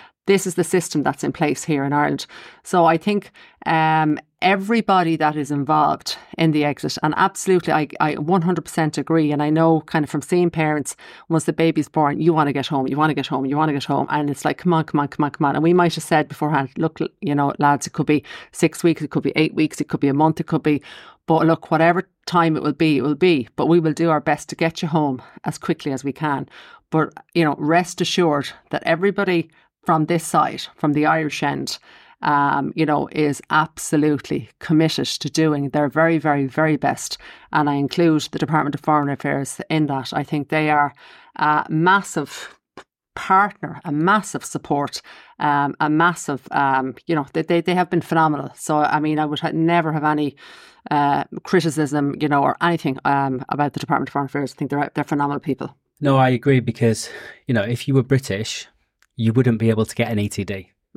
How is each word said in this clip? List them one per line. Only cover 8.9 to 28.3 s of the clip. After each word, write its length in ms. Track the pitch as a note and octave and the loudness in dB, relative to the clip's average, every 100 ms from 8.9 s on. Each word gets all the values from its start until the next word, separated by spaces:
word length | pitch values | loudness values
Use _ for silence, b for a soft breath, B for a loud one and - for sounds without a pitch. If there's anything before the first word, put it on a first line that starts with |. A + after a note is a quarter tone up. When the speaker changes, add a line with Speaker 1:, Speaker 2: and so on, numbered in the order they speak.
| D#3 | -2
Speaker 1:
agree. 340 | C#3 E3 D3+ | 0 2 2
And 100 | D3 | 0
I 80 | D3+ | 2
know 320 | D#3 E3 D#3+ | 4 4 4
kind 220 | D3+ D#3+ | 0 -2
of 60 | C#3+ | -2
from 100 | D3 | -4
seeing 300 | - F3+ F3 | 0 0 2
parents, 440 | E3 D#3 D3+ C3 - B B B | 0 0 -2 -4 -10 B B B
once 160 | E3 - | -2 0
the 80 | |
baby's 360 | D#3+ E3 D#3 C#3+ | 0 2 0 -2
born, 300 | D#3+ D3 D3 | 0 0 2
you 140 | D#3+ | 2
wanna 200 | D#3+ C#3+ | 2 2
get 140 | C3+ - | 0 -2
home, 180 | C#3+ C3 | -2 -2
you 100 | C#3 | 0
wanna 160 | D#3 | 0
get 140 | C#3 C3 | 0 -2
home, 180 | C3+ C3+ | -2 -2
you 120 | D3 | 0
wanna 160 | D#3 | 0
get 120 | C#3 - | -2 -2
home. 200 | C3+ C#3 | -2 -2
And 200 | D3+ D3 | -2 -2
it's 160 | C#3 D#3 | -2 -4
like, 140 | - | -2
"Come 140 | F3+ | 0
on, 100 | E3 | 2
come 160 | D3+ D3 | 2 0
on, 80 | C#3+ | -2
come 160 | - | -2
on, 80 | D3 | -4
come 140 | - C#3+ | 0 0
on." 100 | C#3+ | 2
And 80 | |
we 100 | E3 | 4
might 220 | F3+ F3 D#3+ | 4 4 0
have 80 | |
said 240 | - D#3+ D3+ | 0 0 0
beforehand, 420 | - D3+ D3 C3 - | -4 -2 -2 -2 -4
"Look, 240 | D#3+ - | -4 -4
l-, 60 | D#3+ _ | -8 _
you 120 | F3+ | -4
know, 200 | C#3+ C#3+ - | 0 0 2
lads, 300 | C#3+ C#3+ - | 2 2 -2
it 60 | |
could 120 | - D3+ | -2 0
be 180 | D3+ - B B | 0 -2 B B
six 320 | - D#3+ - | -2 -2 2
weeks, 180 | E3+ D#3 | 0 0
it 100 | D3+ | -2
could 120 | D#3 | -2
be 100 | C#3 - | -2 0
eight 200 | D#3 - | 0 0
weeks, 260 | D#3 - | -2 -2
it 60 | D3 | -4
could 140 | D#3 | -2
be 80 | C#3 | 0
a 40 | |
month, 260 | C#3+ D#3+ D#3+ | 2 2 0
it 80 | - | -2
could 160 | D#3 | -2
be, 180 | D#3 C#3+ B B B B - | 0 -2 B B B B 0
but 220 | D#3 D#3+ | 2 4
look, 240 | D#3 - | 2 0
whatever 360 | D#3 E3+ F3 - _ - | 2 4 2 -2 _ -2
time 300 | F3 E3 D#3 | 2 2 0
it 60 | |
will 100 | D3+ | -2
be, 240 | C#3+ D#3+ C#3 | 0 2 2
it 40 | |
will 140 | C#3 D3 | 0 2
be. 320 | F#3 D3+ A2+ - | 2 2 0 -2
But 120 | D3 | 2
we 120 | E3+ | 4
will 140 | D#3+ | 2
do 160 | D3 E3 | 0 2
our 120 | D3+ | 2
best 280 | - D3+ - | 0 -4 -4
to 60 | - | -4
get 260 | E3 - | -4 -2
you 80 | E3 | -2
home 320 | D#3+ D3 B2+ - B - | 0 0 -2 -10 B -10
as 120 | - | -6
quickly 340 | - E3 D3+ | -4 -4 -4
as 100 | C3+ | -6
we 100 | C#3 | -6
can." 340 | - D#3 C#3 C#3+ B B B _ | -4 -4 -4 -6 B B B _
But, 240 | D#3+ D3 - - | -2 -2 -4 -6
you 100 | E3+ | 0
know, 120 | D#3 C#3 | 0 0
rest 440 | D3 E3+ F3 - | 2 2 0 -4
assured 480 | E3+ - E3+ | -2 2 2